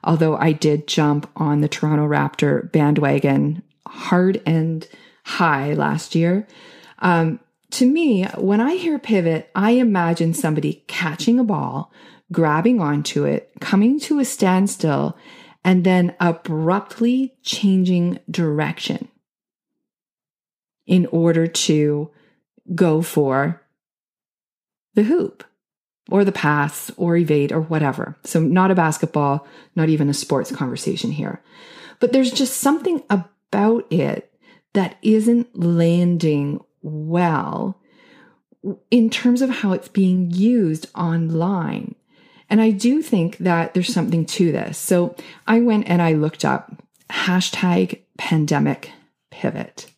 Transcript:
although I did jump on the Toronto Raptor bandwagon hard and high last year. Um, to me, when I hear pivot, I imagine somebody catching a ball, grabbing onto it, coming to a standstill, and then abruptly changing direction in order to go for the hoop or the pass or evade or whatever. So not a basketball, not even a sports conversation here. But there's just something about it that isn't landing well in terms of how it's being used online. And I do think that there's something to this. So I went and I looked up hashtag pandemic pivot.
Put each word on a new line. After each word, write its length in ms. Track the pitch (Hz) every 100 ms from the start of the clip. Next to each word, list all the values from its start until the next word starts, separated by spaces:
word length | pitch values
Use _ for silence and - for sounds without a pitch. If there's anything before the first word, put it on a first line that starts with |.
although 320 | - 160 160 147
I 160 | 160
did 360 | 151 151 147 -
jump 420 | - 147 147 143 -
on 240 | 156 147
the 80 | 147
Toronto 360 | - 151 151 151
Raptor 640 | 147 147 - 143 143 -
bandwagon 880 | 156 147 147 143 143 139 139 147 160 - _ -
hard 540 | - - 180 185 190 -
and 400 | 160 160 160 - - - _ -
high 500 | - 170 139 143 151
last 380 | 147 151 -
year. 320 | 160 170 190 214 - - - - -
Um, 400 | 180 170 160 - _ _ -
to 140 | - 254
me, 400 | 311 320 202 190 -
when 220 | 190 208
I 160 | 254 370
hear 240 | 339 294
pivot, 500 | - 202 165 160 - 190
I 160 | 208
imagine 600 | 247 240 190 170 170 165
somebody 500 | 160 160 147 151 - -
catching 520 | - 165 156 - 247
a 40 | 226
ball, 480 | 156 - 135 - _ - - -
grabbing 480 | 175 160 151 208 240
onto 420 | 151 147 147 147
it, 280 | 143 147 - -
coming 400 | - 196 220 294
to 180 | - 294
a 60 | 262
standstill, 920 | - 190 185 196 - 156 139 151 - - - - _
and 220 | 185 185 180
then 300 | 185 175 -
abruptly 1120 | 175 165 - 156 160 196 - - 233 254 262 _
changing 760 | - - 196 190 185 180 175 - -
direction 800 | 165 165 147 151 - - - - _ _ _ _ _ _ _ _ _ _ _ _ _ _ _ _ _ -
in 200 | 185 170
order 400 | 165 165 165 165
to 640 | 165 - 151 147 147 156 _ _ _ _ _ - 170
go 260 | 175 156
for 600 | 170 160 139 135 147 170 _ _ _ _ _ _ _ _ _ _ _ _ _ -
the 80 |
hoop 400 | 214 349 - - - _ _ _ _ _ -
or 120 | 196
the 80 | 196
pass 600 | 185 147 147 147 - - -
or 200 | 170 170
evade 340 | 156 147 143
or 100 | 160
whatever. 540 | 156 160 143 - - -
So 180 | - 165
not 280 | 160 180 190
a 60 | 180
basketball, 720 | 160 - 156 151 143 143 - - - -
not 140 | 160
even 200 | 151 143
a 40 |
sports 380 | 143 - 135 -
conversation 600 | 262 131 120 - - -
here. 300 | 147 - - _ - - - - -
But 140 | 240
there's 180 | 262 247
just 260 | 254 262 -
something 440 | 277 311 381 320 -
about 840 | 202 - _ - 202 214 233 -
it 400 | - - - - _ _ _ _
that 240 | 202 180 -
isn't 560 | 220 220 226 240 - -
landing 1040 | 170 170 170 170 175 170 160 147 143 147 _ _
well 1000 | 151 151 156 170 175 147 - - 196 - _ _ _ - - _ _ _ 196 - -
in 180 | 240 226
terms 320 | - 247 247
of 80 | 262
how 220 | 233 202
it's 160 | 185 -
being 420 | 202 185 180 175
used 580 | 175 220 247 170 156 -
online. 1000 | - 170 165 165 165 175 190 151 - - - _ _ _ _ -
And 120 | 214
I 80 | 220
do 300 | 196 240 302
think 360 | 311 202 165 -
that 360 | 185 165 165
there's 200 | 185 180
something 320 | 190 160 165 156
to 260 | - 170
this. 260 | 147 - 156
So 380 | - 180 175 - - - -
I 140 | 226
went 260 | 240 214 -
and 140 | 175
I 120 | 165
looked 320 | 156 156 - 143
up 380 | - - - - _ -
hashtag 920 | - 190 180 - - 180 175 185 - _ -
pandemic 760 | - 156 147 147 143 135 - - _ _ _
pivot. 580 | - - - - - -